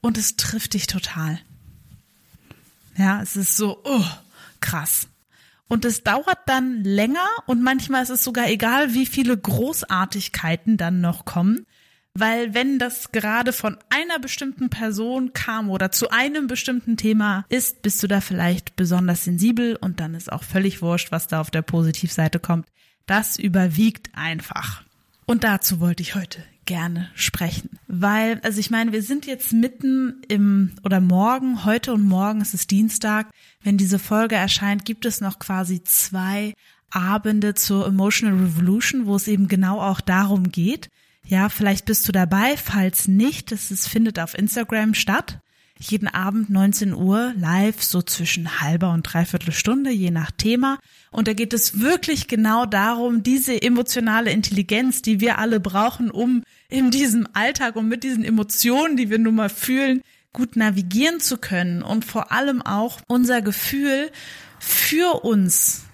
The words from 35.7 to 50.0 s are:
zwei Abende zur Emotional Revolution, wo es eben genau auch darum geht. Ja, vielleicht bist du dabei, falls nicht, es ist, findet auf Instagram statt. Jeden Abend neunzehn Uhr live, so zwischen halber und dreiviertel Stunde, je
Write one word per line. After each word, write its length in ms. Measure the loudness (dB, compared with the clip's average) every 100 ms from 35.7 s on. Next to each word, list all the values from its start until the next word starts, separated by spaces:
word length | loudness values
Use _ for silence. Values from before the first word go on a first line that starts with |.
| -4
zwei 720 | 0 -2 0 -4 -4 -4 -6 -10 _ _ _
Abende 600 | -4 0 0 0 2 0
zur 320 | 0 0 0 2
Emotional 520 | 2 2 2 2 2
Revolution, 680 | 2 2 2 2 0 -2
wo 120 | 0 0
es 120 | 0
eben 180 | 2 2
genau 320 | 2 2 0
auch 220 | -2 -2
darum 520 | 2 2 4 2 2
geht. 360 | 0 0 -2 -8 _ _ _ -2
Ja, 240 | 2 2
vielleicht 340 | 2 0 0
bist 240 | 0 0 2
du 40 |
dabei, 440 | 2 2 4 2 0
falls 520 | -2 0 2 0 2
nicht, 440 | 4 4 0 -8
es 180 | -8 -6
ist, 160 | -6 -2
findet 320 | 0 0 0
auf 140 | -6
Instagram 600 | -2 -2 -2 -2 0 2
statt. 460 | 2 2 0 -2 -14 _ _ _ _
Jeden 300 | -4 -2 0
Abend 440 | -2 -2 -2 0
neunzehn 440 | 2 2 2 -2
Uhr 400 | 0 2 2 0 -2
live, 460 | 0 2 2 0
so 180 | -2 -2
zwischen 600 | -2 -4 -2 -2 -4 -4
halber 320 | -2 0 2
und 100 | 0
dreiviertel 500 | -2 -2 -2 -2 -4
Stunde, 380 | -2 0 2 0
je 220 | 0